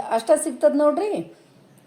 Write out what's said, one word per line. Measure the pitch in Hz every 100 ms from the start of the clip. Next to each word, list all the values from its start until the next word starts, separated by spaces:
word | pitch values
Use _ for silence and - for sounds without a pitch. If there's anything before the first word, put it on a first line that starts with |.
| -
ಅಷ್ಟ | 226 - 302
ಸಿಗ್ತದ | 311 247 302
ನೋಡ್ರಿ. | 285 294 294 415 311 - - _ _ _ _